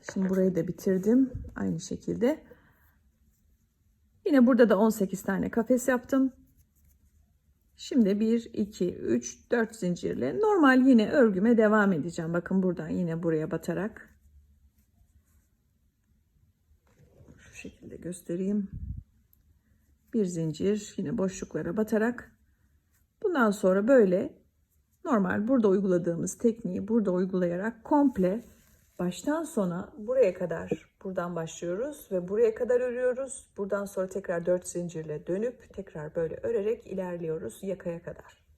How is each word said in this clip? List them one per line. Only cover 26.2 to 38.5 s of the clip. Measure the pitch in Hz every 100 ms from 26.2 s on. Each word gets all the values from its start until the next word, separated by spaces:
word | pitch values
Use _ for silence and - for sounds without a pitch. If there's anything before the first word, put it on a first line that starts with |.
| 180 -
tekniği | 240 226 175 190 196
burada | 226 202
uygulayarak | 180 185 185 175 175 208 233
komple | - 294 285 240 180 214 - _ _ _ _ _
baştan | 180 180 - 311
sona | 320 - 185 170 - -
buraya | 214 262 226
kadar | - 180 165 185 - - _
buradan | 190 190 175 175
başlıyoruz | 165 - 175 185 269 294 -
ve | 190 175
buraya | 208 233 220
kadar | 240 247
örüyoruz. | 254 240 254 247 269 - - -
Buradan | 202 202 202
sonra | - 190
tekrar | 202 196 170 175
dört | 180 180
zincirle | 180 175 170 156 151 151
dönüp | 180 233 240 -
tekrar | - 196 - 151 170
böyle | 160 -
örerek | - 233 202 233 -
ilerliyoruz | 190 185 175 165 160 - -
yakaya | 196 185 175 170
kadar. | 170 - - _ _